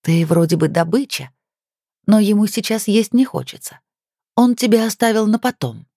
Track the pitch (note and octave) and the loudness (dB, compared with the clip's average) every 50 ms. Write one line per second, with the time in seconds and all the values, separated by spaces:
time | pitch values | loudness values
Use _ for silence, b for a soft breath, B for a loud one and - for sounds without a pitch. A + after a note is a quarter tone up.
0 | _ - E3 E3 E3 D#3 E3+ E3+ E3+ D#3+ F3 E3 D#3+ D3+ - E3+ E3 E3 F3 C4 | _ 0 0 0 2 2 2 2 2 2 0 0 -2 -2 0 -2 -2 0 -2 -2
1 | C#4 - - - C3+ - _ _ _ _ _ _ _ _ _ _ _ _ _ _ | -2 -4 -10 -12 -12 -14 _ _ _ _ _ _ _ _ _ _ _ _ _ _
2 | _ - G#3+ A3 G#3+ G3+ G#3+ G#3 G#3+ G3+ - A#3 - - A3 A3 - - G3+ A3+ | _ 2 4 4 4 2 2 0 0 0 -2 -6 -4 -4 -4 -4 -2 0 2 2
3 | G#3+ - - A#3+ C4 - - - B2+ - - - - - - - _ _ _ _ | 0 2 0 0 0 0 -2 -10 -10 -10 -16 -16 -18 -18 -18 -20 _ _ _ _
4 | _ _ _ _ _ _ _ A#3 A#3+ B3 A#3+ - B3+ A3 A3 A3+ A3 A3+ - _ | _ _ _ _ _ _ _ 2 2 2 2 0 0 2 2 2 2 -2 -2 _
5 | A#3+ A3+ G#3+ A3 A3 A3 G#3+ A#3 - B3+ B3 _ - A#2+ A2 A2+ - _ _ | 0 0 2 2 2 0 0 0 -2 -4 -4 _ -8 -8 -8 -12 -20 _ _